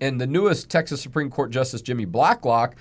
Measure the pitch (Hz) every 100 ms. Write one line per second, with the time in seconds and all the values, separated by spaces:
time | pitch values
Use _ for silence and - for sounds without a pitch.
0 | 135 127 127 165 202 - - 165 165 143
1 | 131 151 143 - 123 123 127 113 - 123
2 | 95 104 160 233 127 117 123 -